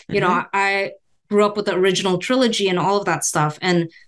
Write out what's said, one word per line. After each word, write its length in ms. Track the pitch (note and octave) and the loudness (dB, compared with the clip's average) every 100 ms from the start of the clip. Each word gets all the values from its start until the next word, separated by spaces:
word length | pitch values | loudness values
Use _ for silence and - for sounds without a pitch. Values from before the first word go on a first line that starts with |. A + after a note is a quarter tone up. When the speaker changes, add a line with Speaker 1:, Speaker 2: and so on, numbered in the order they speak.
| - | -6
Speaker 1:
you 120 | G3 | -2
know, 80 | F#3 | 0
Speaker 2:
Mm-hmm. 200 | F3 - | 0 -2
Speaker 1:
I, 80 | G3 | -2
I 280 | G3 G3 G3 - _ _ - | -2 -2 -4 -10 _ _ -2
grew 140 | G#3 | 2
up 120 | G#3 G#3 | 2 0
with 100 | G3+ | -2
the 80 | |
original 440 | F3+ F#3+ F3 F#3+ F3+ | 2 2 2 0 -2
trilogy 500 | - B3+ A#3+ G#3+ G3 | 0 2 2 2 0
and 100 | F3+ | 0
all 180 | F3 G3+ | 0 0
of 60 | F#3+ | 0
that 180 | D3+ | -2
stuff. 340 | - E3 D3+ - | -2 0 0 -2
And 280 | F#3 F3 E3 - | 0 0 0 -8